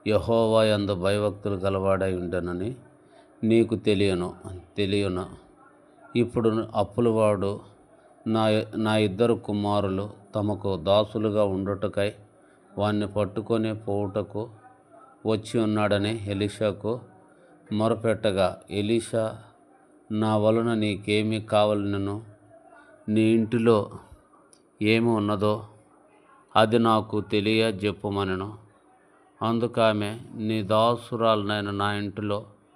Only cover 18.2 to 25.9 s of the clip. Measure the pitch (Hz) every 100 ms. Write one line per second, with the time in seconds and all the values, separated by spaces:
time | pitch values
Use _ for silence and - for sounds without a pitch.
18.2 | 107 95 90 - - 98 104 113 - 113
19.2 | 110 110 - _ _ _ _ _ - 107
20.2 | 110 107 107 113 117 113 107 101 104 107
21.2 | 107 110 113 107 107 104 101 101 98 104
22.2 | - - - - - - - - - 107
23.2 | 110 113 110 120 113 107 - - - -
24.2 | _ _ _ _ _ - 104 113 117 110
25.2 | 104 104 104 107 107 - _